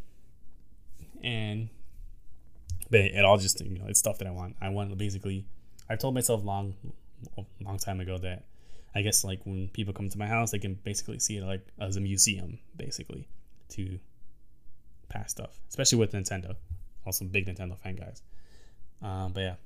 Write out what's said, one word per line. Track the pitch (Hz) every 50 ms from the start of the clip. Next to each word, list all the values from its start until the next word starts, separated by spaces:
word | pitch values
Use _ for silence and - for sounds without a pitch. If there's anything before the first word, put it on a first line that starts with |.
| - - - - - - - - - - - - - - - - - - - - - - - - -
And, | 123 117 110 107 107 104 110 113 113 - - - - - - - - - - - - - - - - - - - - - - - -
but | 123 107
it | 98 98 92 101 98
all | 95 104 101
just, | 98 95 - -
you | - 101 92 92
know, | 98 101
it's | 104 -
stuff | - 107 101 -
that | 95 92
I |
want. | 90 90 90 90 - -
I | 98 95
want, | 98 104 101 98 98
basically, | 95 104 101 98 95 98 98 98 95 95 - - - - - - - - -
I | 110
told | 107 - 135 127
myself | 127 117 - 117 104 101
long, | 101 98 98 98 98 95 - - 123 - - - - - - 120 - -
a | - 98 - - -
long | 98 98 98 98
time | - 101 95 92
ago | 90 92 92 90
that | 90 92 92 - - - - - - - - - - - -
I | 104
guess, | 101 107 - - -
like, | 98 95 95 -
when | 98 95 92 95 95
people | - - 104 98
come | 92 - 101 98
to | 101 101
my | 104 104
house, | 113 113 117 107
they | - 98
can | 101 98 95
basically | 101 - 101 101 - - - - -
see | - - 107 101
it, | 95
like, | 95 95 95 - - - -
as | 107 95 98 98
a |
museum, | 98 98 98 95 - 113 98 95 - - - - - - - 160
basically, | - - - - - - - - 143 - - - - - - - - -
to | - 104 95 95 95 92 - - - - - - - - - - - - - - - - - - - - - -
past | - 107 - -
stuff, | - - - - - - - -
especially | - - - - 123 117
with | 110 98 -
Nintendo. | 101 92 - 98 92 90 92 90 - - - - - - - - - - 95
Also, | 95 - 92
big | 92 95 101 92 95
Nintendo | 90 92 92 90 92 -
fan, | - 92 95
guys. | 95 90 90 - - - - - - - - - - - - - - - - - -
Um, | 104 101 92 95 95 92 92
but | 95
yeah | 95 92 87 - -